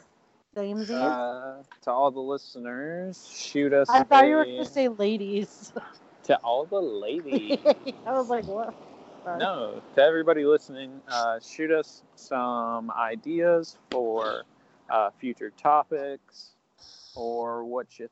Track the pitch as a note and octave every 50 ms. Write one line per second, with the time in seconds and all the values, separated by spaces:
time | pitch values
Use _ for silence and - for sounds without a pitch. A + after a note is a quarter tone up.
0 | - _ _ _ _ _ _ _ _ _ - G#3 G3+ G3+ G3+ G#3+ G#3+ G3+ A#3+ B3
1 | B3+ C4 B3+ B3 A#3+ B3 B3 B2+ C3 C3+ - C#3 C#3 - - _ - C3 A#2+ B2+
2 | C#3 C#3 C3 C3+ C3 C3+ C#3 C#3 - - - B2+ A#2+ A#2+ B2 B2+ C#3+ D#3 E3+ F3
3 | F#3 F#3+ F3+ - - - - - - - - C#3+ C#3+ C#3+ C#3 C#3 C#3 - A#3+ C4
4 | C4+ - C#4 C4+ C4+ D4+ D4+ D#4 D4+ B3+ B3 B3+ D4 - - C#4 C4 B3 A3+ G3+
5 | G3+ G3+ A3 G#3 G3+ G3 G3+ G3+ G3+ - - - - - - - - - - -
6 | - - - - - - C#3 - - A#2 A#2+ C3 D3+ F3 G3+ G3 F3+ C#3 G#2+ G2+
7 | G2+ G#2+ C3+ E3+ E3 - C4+ - - - C#4 - - D4 C4 - - C4+ - -
8 | - A3+ C4 C4+ B3+ A3+ A#3+ A#3 G3+ F3+ G3 G#3+ A#3 A3 A3+ - - - - -
9 | - - - - - F3+ F3 E3+ D#3+ G3 F#3 C#3+ A#2 G2+ G#2+ A#2 - - - -
10 | C#3 D#3 D#3+ E3 D#3+ E3 E3 D3+ D3 C#3+ D3+ D3 - - C#3 C3 C3+ C3 C3+ C3+
11 | - - B2+ A#2+ A#2 A#2 A2+ A2+ - - - - D#3+ D#3 D#3+ D#3 D3+ - - -
12 | _ _ _ - - - C#3 B2+ B2 B2 A#2+ A#2+ A#2 A2+ A#2 A2+ A2+ A2+ - A#2
13 | A#2 A2 A2+ A2 - C#3+ E3 E3 E3+ F3 E3+ E3+ E3 - - _ _ - - B2+
14 | A#2+ A2+ A2+ A2+ A2 G#2+ A2 A#2+ - _ _ _ _ _ _ _ _ - - A2
15 | G#2 G2+ - _ C3 B2+ A#2 - A2 G#2+ - _ - D3 D3 D3+ C#3+ - D#3+ C#3+
16 | C#3 C#3 C#3 - _ _ - - - - _ _ _ _ _ _ - - - -
17 | - - - B2 A#2 A#2 A#2 A#2 A#2 A#2 A#2 A#2 A#2 A#2+ A#2+ B2+ A#2 - - -
18 | A#2 A#2